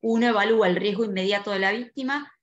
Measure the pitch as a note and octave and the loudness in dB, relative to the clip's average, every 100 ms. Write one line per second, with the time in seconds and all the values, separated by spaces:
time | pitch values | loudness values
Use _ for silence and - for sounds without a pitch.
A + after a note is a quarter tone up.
0 | A3+ A3+ A#3 A3 G#3 A3+ G3 F3+ F#3+ G3 | 0 2 2 2 2 4 4 2 -2 -2
1 | A3 F#3+ F#3+ G3+ G3+ G3 F#3+ G#3+ B3 - | -2 -2 -2 -2 -2 -2 0 -2 -8 -10
2 | C4 C#4+ C#4+ _ | -6 -6 -8 _